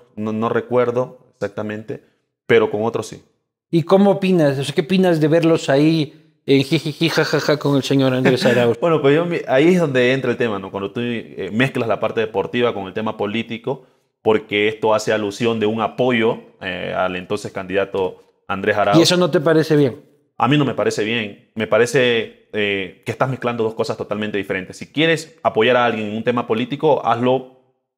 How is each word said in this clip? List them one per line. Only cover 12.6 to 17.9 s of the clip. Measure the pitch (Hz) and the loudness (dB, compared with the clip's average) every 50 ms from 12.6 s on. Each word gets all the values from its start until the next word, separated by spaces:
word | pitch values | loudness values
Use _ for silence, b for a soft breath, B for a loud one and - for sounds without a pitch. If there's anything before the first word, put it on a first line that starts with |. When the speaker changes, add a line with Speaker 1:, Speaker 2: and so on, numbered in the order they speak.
| 120 117 | 0 0
Speaker 1:
con | 110 101 95 | -2 -4 -8
el | 92 | -8
tema | 90 110 110 110 107 | -8 -6 -6 -6 -4
político, | - 104 104 104 113 113 117 117 107 - 127 139 b b b b b b b b _ | -4 -4 -4 -4 -6 -6 -8 -10 -8 -6 -8 -8 b b b b b b b b _
porque | - 113 107 104 - - 104 104 104 107 | 0 2 2 2 0 -2 0 0 0 0
esto | 110 - - 110 107 | 0 0 0 0 0
hace | 107 - 117 | 2 0 0
alusión | 110 107 107 101 101 - 120 113 117 110 | -2 0 -2 -4 -4 -2 -2 -2 0 0
de | 104 | 0
un | 107 113 113 | 0 0 -2
apoyo, | 107 98 - - 127 127 123 113 110 113 - - - - _ _ | -4 -4 -2 -2 0 0 2 2 2 0 0 -4 -8 -20 _ _
eh, | 104 92 90 90 92 90 90 | -10 -8 -8 -8 -8 -6 -2
al | 92 92 92 92 | -2 -2 -2 -2
entonces | 90 92 - 104 101 - - | -6 -6 -6 -6 -6 -6 -8
candidato | - 98 95 92 92 98 98 - | -10 -10 -8 -2 -2 -2 -2 0